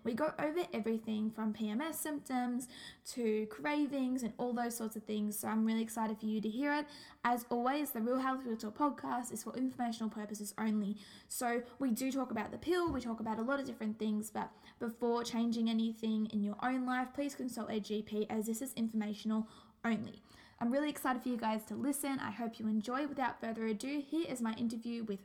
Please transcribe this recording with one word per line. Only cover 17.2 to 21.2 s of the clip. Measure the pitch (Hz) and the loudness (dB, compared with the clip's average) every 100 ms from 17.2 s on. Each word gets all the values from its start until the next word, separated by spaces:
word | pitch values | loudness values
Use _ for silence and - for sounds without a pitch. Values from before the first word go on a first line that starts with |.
| 285 | -4
consult | 277 254 233 214 | -2 -6 -4 -2
a | 220 | -2
G | 202 214 | 0 -2
P | 214 214 214 | -2 -2 0
as | 220 220 | 0 0
this | 226 | -2
is | 262 | -4
informational | - 226 220 208 208 214 220 220 - - - | -2 0 0 -2 -2 0 0 0 -8 -20 -4
only. | 233 220 - - - - - - | 0 0 -2 -10 -20 -20 -20 -2
I'm | 233 | 2
really | 277 302 | 4 2
excited | 294 277 254 | 0 0 0